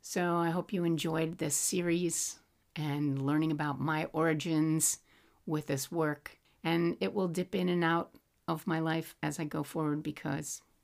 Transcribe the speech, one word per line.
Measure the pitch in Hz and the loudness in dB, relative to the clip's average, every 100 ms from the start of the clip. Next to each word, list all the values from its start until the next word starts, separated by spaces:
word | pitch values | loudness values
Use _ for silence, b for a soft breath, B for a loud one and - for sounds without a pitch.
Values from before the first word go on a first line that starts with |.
So | - 185 175 170 | -4 -2 2 2
I | 170 | 2
hope | 170 170 | 0 -2
you | 190 | 0
enjoyed | 170 160 165 160 160 165 | 2 2 2 0 0 -2
this | 156 | -2
series | - - 180 175 170 175 165 - - _ _ _ - | 0 0 0 2 2 0 -2 -4 -8 _ _ _ -6
and | 151 147 147 135 | -2 0 0 0
learning | 135 151 160 | 2 2 2
about | 151 151 135 | 0 -2 -2
my | 139 156 165 | -2 -2 -2
origins | 156 160 156 170 156 160 160 - - b b b b - | 0 2 2 2 2 4 4 2 0 b b b b -4
with | 156 147 | -4 -2
this | 139 - | -4 -2
work. | 170 156 147 - - b b | 0 0 -2 -10 -20 b b
And | 165 170 170 - | 0 2 2 0
it | 196 | -2
will | 208 185 | 0 0
dip | 170 180 | -2 -2
in | 185 180 | 0 2
and | 175 | 2
out | 165 170 - - _ _ - | 4 2 0 -12 _ _ -6
of | 160 - | -4 0
my | 165 | 0
life | 160 160 160 - | 2 0 -4 -6
as | 156 151 | -4 -2
I | |
go | 151 151 | -4 -4
forward | 143 165 151 147 | -4 -2 0 0
because | 156 151 156 143 147 - _ _ | -4 -6 -6 -4 -6 -10 _ _